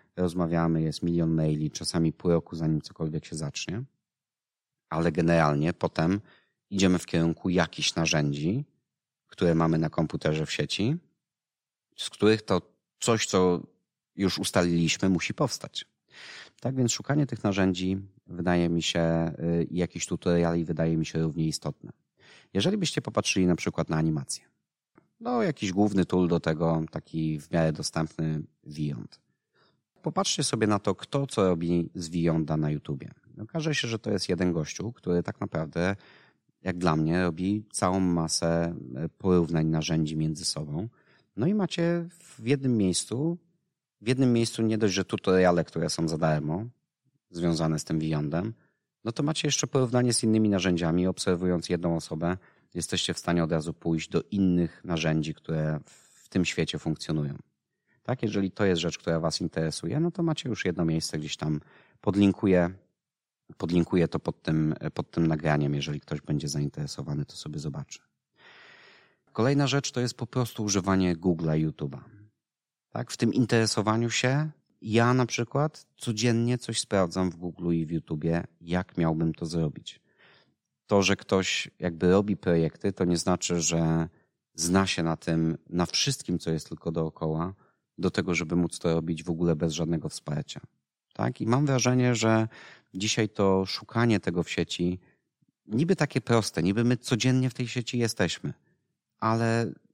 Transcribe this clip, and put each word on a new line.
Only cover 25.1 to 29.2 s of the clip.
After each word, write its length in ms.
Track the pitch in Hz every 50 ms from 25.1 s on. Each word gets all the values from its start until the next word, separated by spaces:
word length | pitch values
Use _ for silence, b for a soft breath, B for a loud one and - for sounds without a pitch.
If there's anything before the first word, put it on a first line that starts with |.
| _ -
no 220 | 226 240 247 233
jakiś 300 | 214 175 143 - - 95
główny 320 | 87 98 107 104 98 95 85
tool 240 | - 92 90 90 82
do 120 | 85 82
tego, 440 | - 82 78 78 85 82 82 80 78 -
taki 500 | - 80 - _ - 80 78 78 78 73
w 100 | 73 -
miarę 220 | 87 82 80 80
dostępny, 720 | 76 76 76 - - 82 80 78 - - 82 78 78 76 78 - _ _ -
Viyond. 560 | 76 73 78 76 73 69 57 50 - - -